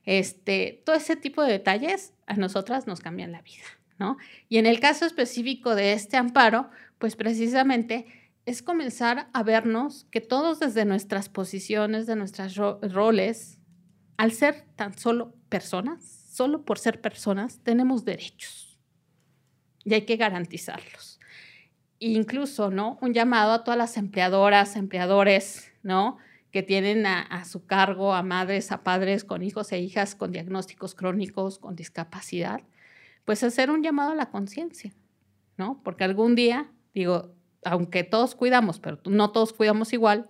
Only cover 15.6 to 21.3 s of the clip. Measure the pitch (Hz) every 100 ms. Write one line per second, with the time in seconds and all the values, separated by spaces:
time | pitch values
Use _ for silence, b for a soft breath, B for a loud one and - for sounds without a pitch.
15.6 | - 180 240 339 - - _ - 262 302
16.6 | - 202 226 - 214 - 208 196 233 -
17.6 | - 233 254 254 208 - - - - -
18.6 | - _ _ _ _ _ _ _ _ _
19.6 | _ _ 202 220 214 226 220 180 170 170
20.6 | - - - - - - b